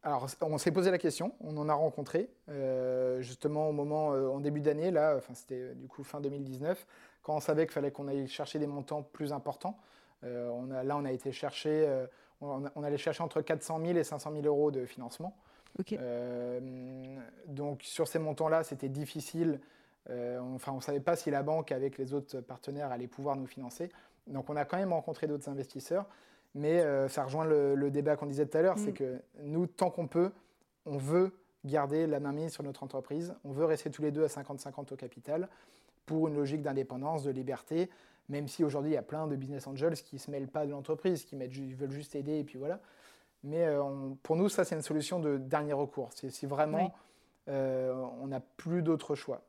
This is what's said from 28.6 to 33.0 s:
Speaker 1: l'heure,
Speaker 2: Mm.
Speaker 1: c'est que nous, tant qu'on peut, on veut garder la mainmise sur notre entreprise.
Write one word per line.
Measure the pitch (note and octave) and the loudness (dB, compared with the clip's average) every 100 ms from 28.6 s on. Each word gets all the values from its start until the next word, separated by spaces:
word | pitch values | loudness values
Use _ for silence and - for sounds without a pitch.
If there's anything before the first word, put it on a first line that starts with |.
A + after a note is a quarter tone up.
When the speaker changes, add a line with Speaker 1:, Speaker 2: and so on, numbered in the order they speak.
Speaker 1:
l'heure, | F3+ F#3 | 6 6
Speaker 2:
Mm. | |
Speaker 1:
c'est | G#3 | 0
que | F#3 C3+ B2+ - - | -2 -2 -4 -10 -14
nous, | D3 D#3+ F3 | -2 0 0
tant | - F#3 | 2 0
qu'on | - E3 | 2 0
peut, | E3 F3+ - _ _ _ _ - | 4 4 2 _ _ _ _ -6
on | C#3 | -4
veut | C3+ E3+ F#3+ F#3+ _ _ C#3+ | 4 4 4 2 _ _ 0
garder | D3 C#3+ D3+ E3 | 2 4 4 4
la | C#3+ | 2
mainmise | C#3+ C#3+ D#3+ | 0 -2 -4
sur | - | -4
notre | C#3+ B2 | -8 -8
entreprise. | C3+ C3+ | -6 -6